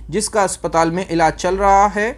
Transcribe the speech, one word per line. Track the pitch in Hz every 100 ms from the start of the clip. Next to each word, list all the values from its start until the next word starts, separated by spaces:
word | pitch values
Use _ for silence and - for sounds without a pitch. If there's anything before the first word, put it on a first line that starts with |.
| -
जिसका | 180 214 214
अस्पताल | 185 - 175 165 165
में | 170 190
इलाज | 165 160
चल | 147 180 190
रहा | 196 196 190
है। | 196 220